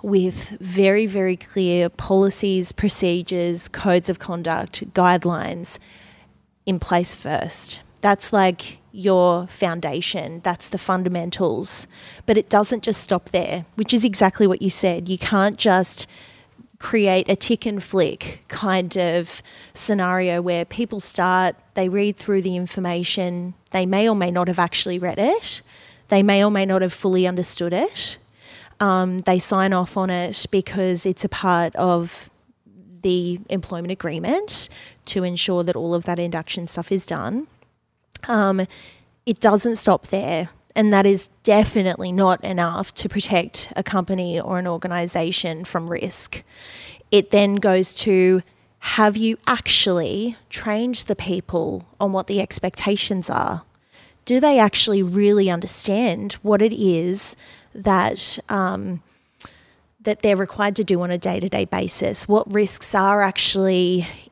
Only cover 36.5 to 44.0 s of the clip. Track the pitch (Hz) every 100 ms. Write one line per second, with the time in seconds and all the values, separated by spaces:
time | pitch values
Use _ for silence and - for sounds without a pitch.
36.5 | - 170 - 170 196 - 156 117 233 311
37.5 | _ _ _ _ _ _ - - 226 196
38.5 | 190 185 - - - _ _ - 202 -
39.5 | 214 233 220 - 165 - 190 143 165 180
40.5 | - _ - 214 196 196 196 - _ -
41.5 | 208 214 220 185 - 185 180 190 185 -
42.5 | 180 170 170 196 - 196 202 - 185 -
43.5 | - - - - 196